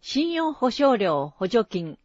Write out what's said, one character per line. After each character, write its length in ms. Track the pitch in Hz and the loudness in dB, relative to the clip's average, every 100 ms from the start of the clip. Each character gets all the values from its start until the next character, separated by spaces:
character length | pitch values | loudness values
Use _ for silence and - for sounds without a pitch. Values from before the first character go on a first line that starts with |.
信 300 | - 262 330 | -4 -2 -2
用 200 | 330 320 | 0 -2
保 180 | 294 254 | 0 -2
証 280 | - 277 247 | 2 2 4
料 340 | 190 147 143 - | 2 0 -2 -4
補 80 | 190 | 0
助 180 | 233 208 | 0 0
金 320 | 185 165 - | -4 -8 -12